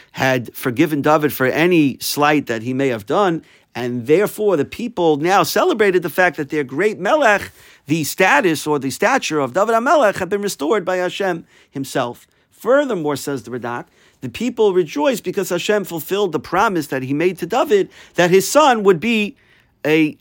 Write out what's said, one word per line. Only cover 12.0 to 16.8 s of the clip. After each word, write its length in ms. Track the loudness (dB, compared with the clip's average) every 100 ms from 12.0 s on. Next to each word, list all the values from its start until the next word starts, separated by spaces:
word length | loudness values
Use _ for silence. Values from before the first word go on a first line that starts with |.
| -4 -8 _ _ _
Furthermore, 640 | _ 0 2 2 -2 -2 -4
says 260 | -4 -8
the 80 | -8
Radak, 340 | -10 -8 -10 -12 _ _ _
the 80 | -14
people 420 | -6 -6 0 2
rejoiced 520 | 2 0 0 0 -2
because 260 | -4 -6 -4
Hashem 340 | -4 0 -2
fulfilled 480 | -2 -8 -4 -2 -2
the 80 | -2
promise 460 | -4 0 0 0